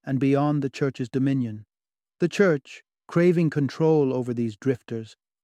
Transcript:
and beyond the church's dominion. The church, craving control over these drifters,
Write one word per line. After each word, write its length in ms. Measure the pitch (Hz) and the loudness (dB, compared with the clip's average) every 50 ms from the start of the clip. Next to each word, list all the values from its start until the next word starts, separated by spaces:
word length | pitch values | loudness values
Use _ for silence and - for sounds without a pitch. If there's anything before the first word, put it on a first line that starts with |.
| _ | _
and 120 | - 135 127 | -4 -2 0
beyond 440 | 139 135 139 139 143 147 151 147 | 2 2 2 2 2 0 0 -2
the 80 | 135 135 | -2 -4
church's 400 | - - 147 139 127 - 131 113 | -4 -4 -4 -4 -4 -6 -8 -4
dominion. 560 | - 135 131 139 139 135 123 113 107 107 104 _ _ _ _ _ _ _ _ _ _ _ | -2 -2 0 0 0 -2 -2 -4 -8 -10 -16 _ _ _ _ _ _ _ _ _ _ _
The 100 | 180 170 | -4 -2
church, 540 | - - 202 185 160 143 - - - - - _ _ _ _ - | 0 2 2 2 2 0 -4 -10 -20 -20 -20 _ _ _ _ -4
craving 400 | - 170 175 180 175 170 170 151 | 0 2 4 4 4 4 2 0
control 640 | - 151 143 127 - - 160 160 160 156 143 135 131 | 0 0 -2 -2 -2 0 2 2 4 4 2 2 0
over 200 | 127 123 123 120 | -2 -4 -4 -4
these 220 | 117 117 113 107 | -2 -4 -4 -4
drifters, 600 | - - 135 127 - _ - 120 113 110 110 - _ _ _ _ _ | -4 -2 -2 -2 -2 _ -10 -10 -10 -10 -12 -18 _ _ _ _ _